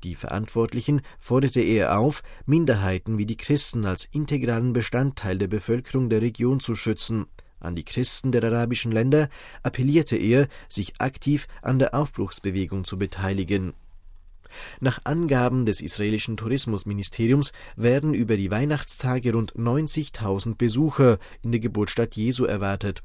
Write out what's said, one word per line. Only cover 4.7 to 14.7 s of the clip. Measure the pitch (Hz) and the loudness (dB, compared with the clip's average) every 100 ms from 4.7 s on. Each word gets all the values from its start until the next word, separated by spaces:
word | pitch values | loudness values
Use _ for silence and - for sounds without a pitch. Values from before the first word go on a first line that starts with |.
Bestandteil | 120 110 120 135 131 101 92 | 0 0 0 -2 -2 -4 -2
der | 98 | 0
Bevölkerung | 107 - 117 120 135 127 | -2 0 -2 0 -2 2
der | 110 | 2
Region | 117 113 123 135 | 0 0 0 0
zu | - 110 | 0 -2
schützen. | - 107 - 110 101 - - - | -2 0 0 -2 -4 -12 -20 -12
An | 85 | -8
die | 85 | -6
Christen | - - 127 - 135 | -6 -2 0 0 2
der | 120 | 2
arabischen | 113 117 117 120 120 | 2 0 0 -2 0
Länder | 110 123 147 147 - - - | 0 4 4 2 -4 -20 -8
appellierte | - - 127 151 151 117 | -6 0 2 4 2 0
er, | 104 123 143 - - | 4 4 4 -2 -10
sich | - 101 - | -6 -6 -2
aktiv | 131 - - 143 - - | -4 -2 0 0 -2 -8
an | - 131 | 0 2
der | 131 127 | 2 2
Aufbruchsbewegung | 147 - 98 - 98 95 92 95 | -2 -2 -4 -4 -4 -2 -2 -2
zu | 92 92 | -4 -4
beteiligen. | 98 - 95 98 87 98 92 - - - - - - - - - - | -4 -2 -2 -2 0 0 -2 -8 -18 -20 -20 -20 -20 -20 -20 -18 -16